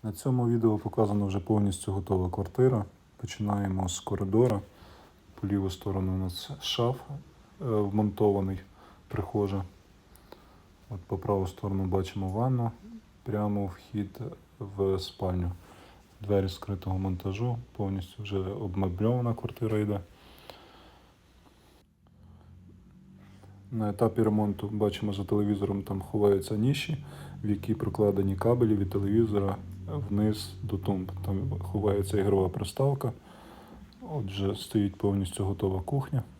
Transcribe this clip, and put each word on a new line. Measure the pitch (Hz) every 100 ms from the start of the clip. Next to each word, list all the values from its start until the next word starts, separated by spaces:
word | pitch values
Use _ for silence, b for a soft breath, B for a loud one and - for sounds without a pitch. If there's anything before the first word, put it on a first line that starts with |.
| 110
На |
цьому | 95 139 127 120
відео | 120 113 107
показана | 107 - 104 104 98
вже | 98
повністю | 92 107 101 90 -
готова | 98 90 95 90
квартира. | 87 95 - 127 120 104 - _ -
Починаємо | - - 104 101 98 92 92
з | 90
коридора. | - 98 98 110 123 101 - B B B B B - -
По | 98
ліву | 101 95
сторону | 90 - 95 92
у | 92
нас | 92 87 - 139
шаф, | - - 120 131 -
е, | 143 - - - -
вмонтований, | 139 107 101 104 107 95 104 101 95 92 - B B B -
прихожа. | - 90 107 101 98 92 - - - _ B B B B B B - -
От | 98
по | - 95
праву | - 101 92
сторону | - 101 98
бачимо | 95 95 92 101 95
ванну, | 98 131 123 117 - 208 226 - -
прямо | - 104 104 101 98
вхід | 90 - 107 95 - 117 - - -
в | 101 101 98 95
спальню. | - - 92 90 87 87 B B B B B -
Двері | 101 101 95
скритого | 90 - 95 - 92
монтажу, | 95 90 95 98 123 120 - -
повністю | 101 98 92 -
вже | 101 98
обмебльована | 95 101 104 92 95 90 107 123 123
квартира | 123 117 - 110 107
йде. | 104 101 - B B B B B B B B B B B B B B B B B _ _ _ _ - - - - - - - - - - B B B B -
На | 113 107
етапі | 98 113 113
ремонту | 107 107 104 101 101
бачимо | 107 104 98 104
за | 98
телевізором | 95 104 104 101 98 101
там | 95 98
ховаються | - 107 104 98 98 107
ніші, | 120 143 - 151 B B B B
в | 107
які | 101 -
прокладені | 110 107 92 104 98 98 95
кабелі | 113 123 117
від | 104 95
телевізора | 101 98 107 113 104 98 95 - - -
вниз | 147 98 101 107 107 - -
до | - 95
тумб. | - 95 92 -
Там | - 98 95 92
ховається | - 104 104 101 95 104
ігрова | 98 98 92
приставка. | - - - 135 139 120 - B B B B B B B -
Отже, | - 151 98 98 98 95
стоїть | - 110 101 92
повністю | 101 98 95 -
готова | 95 92 98 95
кухня. | 90 139 135 135 - -